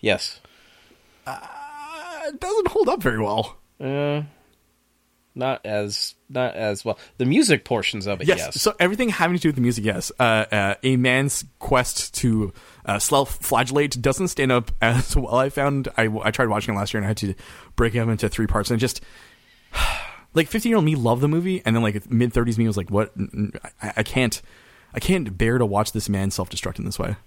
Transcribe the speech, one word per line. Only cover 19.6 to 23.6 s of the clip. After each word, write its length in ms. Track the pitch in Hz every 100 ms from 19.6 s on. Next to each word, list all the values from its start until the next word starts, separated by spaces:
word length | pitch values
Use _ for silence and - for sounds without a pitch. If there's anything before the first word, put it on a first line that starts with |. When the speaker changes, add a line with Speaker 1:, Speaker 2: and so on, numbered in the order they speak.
| _
Speaker 2:
<sighs> 640 | - - - - - _
like, 140 | 165 165
fifteen-year-old 360 | 226 233 226
me 120 | 156 151
loved 240 | 117 120
the 60 | 147
movie, 340 | 156 180 185
and 120 | - 113
then, 60 |
like, 260 | 113 104 -
mid-thirties 480 | 117 120 120 120 113
me 80 | 113
was 100 | 101
like, 140 | 87
"What? 220 | 98 107 -
N-, 120 | -
n-, 200 | - 104 -